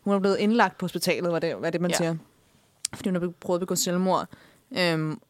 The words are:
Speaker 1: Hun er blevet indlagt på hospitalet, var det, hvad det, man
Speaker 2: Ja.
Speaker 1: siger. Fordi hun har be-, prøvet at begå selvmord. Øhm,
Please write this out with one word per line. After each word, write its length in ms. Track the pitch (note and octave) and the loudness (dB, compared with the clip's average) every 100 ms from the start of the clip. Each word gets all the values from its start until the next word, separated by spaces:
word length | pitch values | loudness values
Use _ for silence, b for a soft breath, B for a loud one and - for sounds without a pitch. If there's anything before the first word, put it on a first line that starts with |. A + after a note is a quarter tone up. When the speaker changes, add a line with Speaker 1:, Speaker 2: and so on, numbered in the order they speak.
Speaker 1:
Hun 100 | - G3+ | -2 2
er 40 | |
blevet 180 | G3 F#3+ | 2 2
indlagt 400 | G#3 A#3 G3 - | 2 4 2 0
på 60 | |
hospitalet, 480 | F3+ F3 F#3 C3+ F3 | -6 -2 0 0 0
var 80 | E3 | 0
det, 160 | E3 G#2+ | -2 -2
hvad 160 | D3 | -2
det, 100 | E3 | 0
man 100 | F3 | 0
Speaker 2:
Ja. 60 | D#3 | 2
Speaker 1:
siger. 180 | E3 E3 - _ _ _ _ _ - | 0 -2 -8 _ _ _ _ _ -12
Fordi 160 | - G3+ | -6 -2
hun 60 | F3+ | -2
har 120 | F3 | -2
be-, 40 | |
prøvet 260 | E3+ - F3 | -6 -2 -2
at 20 | |
begå 160 | F3+ F3+ | 0 -2
selvmord. 520 | - F3+ F#3 F3 - B B B - G#3+ | 0 0 2 0 -2 B B B -10 -2
Øhm, 420 | F3 D#3+ D#3 D#3 _ | 0 2 -2 -6 _